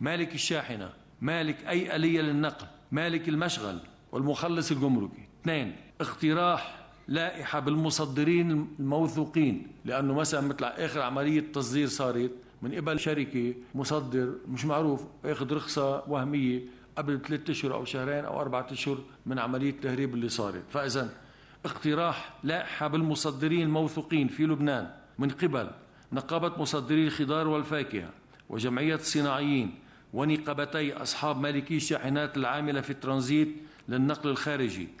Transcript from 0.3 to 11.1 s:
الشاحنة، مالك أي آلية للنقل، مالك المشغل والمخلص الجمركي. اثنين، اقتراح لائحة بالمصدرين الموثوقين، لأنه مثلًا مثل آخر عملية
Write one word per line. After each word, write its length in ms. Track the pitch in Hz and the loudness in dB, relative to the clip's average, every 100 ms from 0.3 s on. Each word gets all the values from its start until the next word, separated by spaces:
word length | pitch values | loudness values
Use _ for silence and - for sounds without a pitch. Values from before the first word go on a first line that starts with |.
| 151 | -2
الشاحنة، 540 | - 160 127 110 92 - - - | -2 -2 -2 -8 -10 -14 -20 -6
مالك 460 | 127 165 156 147 - | -2 0 0 -2 0
أي 280 | 175 175 160 | 0 0 2
آلية 260 | 165 165 | 4 4
للنقل، 460 | 151 147 151 - - - - | 2 2 0 -2 -12 -18 -4
مالك 380 | 139 170 165 165 | -2 0 -2 0
المشغل 500 | 156 175 117 104 87 - - - | 0 0 -2 -4 -6 -10 -20 -8
والمخلص 600 | 127 143 135 170 170 151 | -2 0 0 0 0 0
الجمركي. 560 | 139 139 120 98 - - - | 2 4 2 0 -6 -18 -6
اثنين، 340 | 165 156 107 - - - | -2 0 -2 -6 -12 -8
اقتراح 760 | - - 156 165 175 160 - - - - - | -6 2 4 4 4 2 -2 -12 -20 -14 -4
لائحة 520 | 151 170 - 135 151 | -2 -2 -4 -4 -2
بالمصدرين 1080 | 135 156 160 - 147 131 151 175 170 151 151 - | 2 2 2 2 0 2 4 6 4 2 0 -2
الموثوقين، 880 | 139 151 160 156 151 165 143 90 - - 113 | 0 2 2 2 0 4 4 4 -4 -10 -4
لأنه 280 | 131 139 | 0 2
مثلًا 280 | 143 151 147 | 2 2 2
مثل 240 | 139 139 123 | 0 0 -2
آخر 360 | - 156 143 | -2 -2 0
عملية 500 | 127 | -2